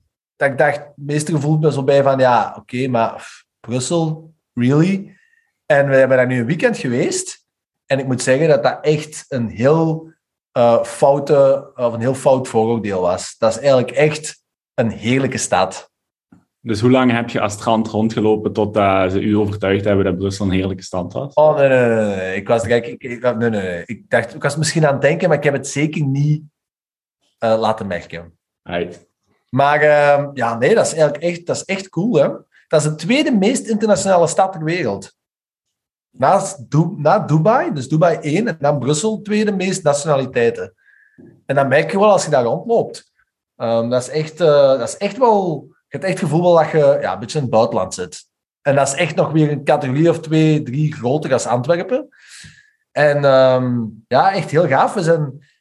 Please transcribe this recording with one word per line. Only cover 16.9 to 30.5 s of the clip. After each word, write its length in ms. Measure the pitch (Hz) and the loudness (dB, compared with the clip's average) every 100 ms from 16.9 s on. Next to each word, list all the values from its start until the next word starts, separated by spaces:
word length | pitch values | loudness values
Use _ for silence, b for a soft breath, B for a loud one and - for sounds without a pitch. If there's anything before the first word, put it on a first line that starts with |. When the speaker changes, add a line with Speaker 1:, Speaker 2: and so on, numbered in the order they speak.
Speaker 2:
lang 200 | 131 127 | 4 4
heb 180 | 117 117 | 0 -4
je 120 | - | -4
als 120 | 104 | -4
strand 340 | - 120 110 110 | -4 0 0 0
rondgelopen 680 | 107 110 117 107 107 107 | -2 -2 0 0 0 -2
totdat 580 | 104 104 104 98 95 92 | -2 -2 2 2 2 0
ze 100 | 95 | 0
u 160 | 107 104 | 0 0
overtuigd 480 | 104 101 98 101 104 | 0 -2 0 0 2
hebben 200 | 98 95 | 0 0
dat 120 | 90 | -2
Brussel 280 | 98 95 101 | -4 -4 -2
een 60 | |
heerlijke 320 | 92 95 92 | -2 -2 -6
stad 300 | - 90 90 | -10 -8 -8
was? 200 | 123 139 | -8 -4
Speaker 1:
Oh, 220 | - 151 143 | 2 2 4
nee, 100 | 139 | 2
nee, 180 | 127 117 | 4 2
nee, 180 | 113 104 | 2 0
nee, 100 | 95 | -4
nee. 200 | 92 98 | -6 -6
Ik 120 | 101 | -2
was 140 | 120 | 0
direct, 240 | 110 120 117 | 2 -2 -2
ik, 160 | - | -12
ik, 180 | 127 120 | -12 -4
nee, 120 | 123 | -4
nee, 160 | 113 117 | 0 -2
nee. 340 | 107 95 87 87 | -2 -4 -8 -10
Ik 240 | 104 - | -12 -2
dacht, 260 | 117 - - | -2 -2 -6
ik 80 | |
was 120 | 143 160 | -6 -4
misschien 300 | 151 160 151 | -2 2 2
aan 80 | |
het 80 | 135 | 2
denken, 260 | 165 165 180 | 0 0 0
maar 80 | 151 | 0
ik 60 | |
heb 100 | 147 | 0
het 140 | 135 131 | -2 -6
zeker 380 | 139 156 156 139 | -4 -4 -2 -2
niet, 380 | 139 147 151 151 _ _ _ _ _ _ _ _ - | 0 0 -2 -6 _ _ _ _ _ _ _ _ -4
eh, 220 | 113 110 | 0 0
laten 280 | 110 110 101 | 0 -2 -6
merken. 500 | 85 - 85 90 _ _ _ | -8 -10 -16 -16 _ _ _
Speaker 2:
Right. 440 | - 87 87 - _ _ _ _ - | -8 -6 -6 -10 _ _ _ _ -6
Speaker 1:
Maar, 320 | 127 143 151 | 0 2 4
ehm, 480 | 151 147 147 143 143 | 4 4 4 2 0
ja, 240 | 131 117 | -4 -4